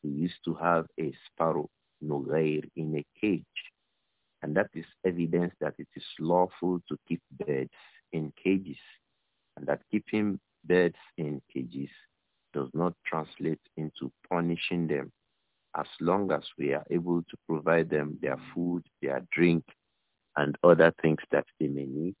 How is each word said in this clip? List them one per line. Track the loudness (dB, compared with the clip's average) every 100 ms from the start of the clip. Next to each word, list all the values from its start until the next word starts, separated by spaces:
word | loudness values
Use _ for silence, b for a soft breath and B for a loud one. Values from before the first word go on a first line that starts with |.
He | -6
used | -2 -4 -4 -6
to | -2
have | 2 2 0 -6
a | -8 -8 -20
sparrow, | _ 0 0 -4 _ _ _
Nughair, | -6 -4 -2 0 2 0 -6 -8
in | -4 -4
a | -8 _
cage. | -2 -2 -4 -18 -18 _ _ _ _ _ _ _
And | -4 -2
that | -2
is | -6 -16 _ -2
evidence | 0 0 0 -2 -2
that | -6 -6
it | -16 -16
is | -18 -8
lawful | 0 2 2 0 -2 -2 -4
to | -12 _
keep | -6 _ -10 -4
birds | -2 -4 -10 B B _
in | -6 -6 -4
cages, | 0 0 0 -16 -18 -20 _ _ _ _ _ -12
and | -4
that | -4 _
keeping | -4 -2 -2 0 -2 _ _ 2
birds | 4 4 0 -18 -8
in | -6 -6 _
cages | -10 -8 -8 -10 -12 _ _ _ _ _
does | -6 -4
not | -2 -2 -2 -6
translate | -6 -6 -6 -4 -4 _ -8
into | -8 -6 -10 _ -4
punishing | -2 0 -2 -2 -2 0
them, | -2 -4 _ _ _ _ _ _ -8
as | -8 -2
long | 2 2 2
as | -2 -4 -4
we | -2
are | -2 0
able | -2 0 0
to | -2 -16 -4
provide | -2 2 2 4
them | 0 -2 -6
their | -6 -6 -6 -4
food, | -2 -2 -6 _
their | -4 -4 -4
drink, | 2 4 4 0 -20 _ _ _ _ _ -2
and | -2 6
other | 8 10 8 6
things | 2 2 0
that | -2 -2 _
they | -4
may | -2 -6
need. | -4 -6 -8